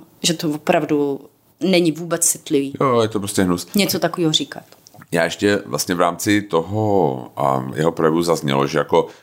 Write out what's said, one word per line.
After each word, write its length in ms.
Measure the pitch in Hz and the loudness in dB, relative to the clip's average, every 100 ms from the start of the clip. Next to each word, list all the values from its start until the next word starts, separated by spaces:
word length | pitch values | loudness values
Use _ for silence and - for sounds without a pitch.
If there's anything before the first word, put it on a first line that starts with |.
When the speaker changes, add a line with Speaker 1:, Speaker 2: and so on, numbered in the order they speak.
| - _ | -10 _
Speaker 1:
že 100 | - | -2
to 160 | 165 165 | -2 -2
opravdu 680 | 151 - 175 147 151 143 139 - _ _ _ | -2 0 0 2 0 0 -4 -8 _ _ _
není 320 | 180 180 170 | 2 2 2
vůbec 340 | 151 170 170 - | 0 -4 -2 -2
citlivý. 480 | - - 147 139 139 | -2 -2 0 0 -2
Speaker 2:
Jo, 200 | 139 120 | 0 2
je 60 | 107 | 2
to 120 | 110 | -2
prostě 240 | 98 - | -4 0
hnus. 240 | 92 87 - 202 | 2 0 -2 -2
Speaker 1:
Něco 240 | 190 175 | 0 0
takového 320 | 170 175 160 | -2 0 0
říkat. 300 | 156 143 - - - _ - - | 0 -4 -10 -18 -20 _ -20 -6
Speaker 2:
Já 100 | 85 | -2
ještě 360 | 82 - 101 101 - | -2 0 2 2 -2
vlastně 300 | 62 - 87 | -6 -4 0
v 40 | |
rámci 420 | 87 85 107 104 | 0 0 0 0
toho, 880 | 101 82 85 104 107 98 78 65 60 - | 2 -2 0 -2 0 2 2 -2 -8 -2
a 280 | 69 67 65 64 | 0 0 -2 -2
jeho 160 | 82 | -2
projevu 320 | 82 80 82 | 2 2 2
zaznělo, 440 | 85 78 73 69 69 | 2 0 0 0 0
že 100 | 76 | 0
jako 300 | 71 82 80 - | 2 2 0 -6